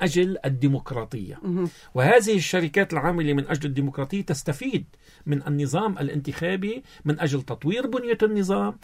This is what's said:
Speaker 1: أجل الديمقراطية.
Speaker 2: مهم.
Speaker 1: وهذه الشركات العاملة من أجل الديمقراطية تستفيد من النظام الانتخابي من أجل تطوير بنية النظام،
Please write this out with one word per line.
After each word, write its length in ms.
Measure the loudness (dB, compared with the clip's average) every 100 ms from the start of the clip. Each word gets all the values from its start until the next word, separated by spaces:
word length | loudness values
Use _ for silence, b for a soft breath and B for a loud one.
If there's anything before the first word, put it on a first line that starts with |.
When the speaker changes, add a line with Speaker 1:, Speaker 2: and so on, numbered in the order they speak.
Speaker 1:
أجل 380 | 0 2 2 0
الديمقراطية. 920 | -2 2 2 2 -2 -8 -6 -8 -10 -8
Speaker 2:
مهم. 260 | -4 -2 -2 B B
Speaker 1:
وهذه 420 | 2 6 8 6 2
الشركات 560 | 2 0 0 2 0
العاملة 400 | 0 0 0 2
من 140 | 0 0
أجل 200 | -2 -2
الديمقراطية 560 | -2 -2 -2 -4 -4
تستفيد 640 | -4 -4 -4 -4 -2 -4 -4 _ b b -4
من 200 | -4 -2
النظام 520 | -2 0 0 -2 -2
الانتخابي 840 | -4 -4 -6 -4 -2 -2 -4 -6 -10 B
من 160 | -4 0
أجل 220 | 0 -2
تطوير 440 | -4 -6 -2 -2 -2
بنية 320 | -2 -2 2
النظام، 560 | 2 2 0 0 -2 -6